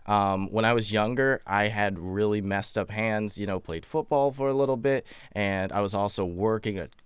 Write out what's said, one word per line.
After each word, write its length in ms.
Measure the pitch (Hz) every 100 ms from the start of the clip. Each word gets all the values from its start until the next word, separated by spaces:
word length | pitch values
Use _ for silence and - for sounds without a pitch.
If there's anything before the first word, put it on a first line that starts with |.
| -
Um, 420 | 104 98 95 98
when 140 | 104
I 80 | 110
was 180 | 120 104
younger, 520 | 107 107 123 135 131 -
I 180 | 101 104
had 300 | 107 104 92
really 420 | 90 95 107 107
messed 380 | 98 98 - 107
up 120 | 95
hands, 460 | 107 110 107 107 98
you 100 | 101
know, 140 | 92
played 240 | - 82
football 460 | - 156 151 143 139
for 160 | 135 135
a 60 |
little 240 | 135 135 131
bit, 260 | 135 135 - - -
and 380 | 104 101 95 95
I 120 | 101
was 100 | 101
also 320 | 98 101 -
working 540 | 90 87 110 110 107 95
a 100 | 78 -